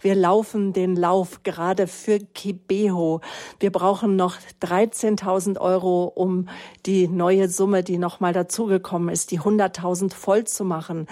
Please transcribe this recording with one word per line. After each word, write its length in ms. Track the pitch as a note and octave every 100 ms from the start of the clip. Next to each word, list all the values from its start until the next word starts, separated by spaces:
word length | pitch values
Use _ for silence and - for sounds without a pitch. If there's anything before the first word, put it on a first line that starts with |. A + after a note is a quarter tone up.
Wir 140 | G3
laufen 580 | G3 F3+ G#3 G#3+ G#3+ G3
den 240 | F#3 F#3 F3+
Lauf 460 | F3 F#3+ F3+ -
gerade 440 | F#3+ E3+ E3+ F#3+ F#3
für 340 | - - G#3
Kibeho. 1000 | G#3 - G3+ F3+ - G3 G#3 F3+ E3 D#3+ - - - -
Wir 100 | G3
brauchen 460 | F3+ F#3 G3+ G#3+ F#3+
noch 200 | F3+ - - -
dreizehntausend 960 | E3+ F3+ A3+ - G#3+ G3+ F#3+ F#3+ F#3+ F#3+
Euro, 460 | F#3 F#3 F#3 F3
um 440 | F3 - F#3 F#3 F3+ - - - -
die 200 | F#3+ F3
neue 440 | F3+ F3 F#3+ F#3+
Summe, 340 | F3 G3 F#3+
die 140 | F3+ F3
noch 200 | F3 -
mal 140 | F3+
dazugekommen 800 | F3 F3 - A3 F#3+ F#3 F3 E3+
ist, 200 | E3+ -
die 100 | F3
hunderttausend 760 | G3+ G#3+ F#3+ F3 F3+ F3+ F#3+
voll 300 | - G3 G#3
zu 200 | A3 -
machen. 420 | F#3+ D#3+ E3+ E3 D#3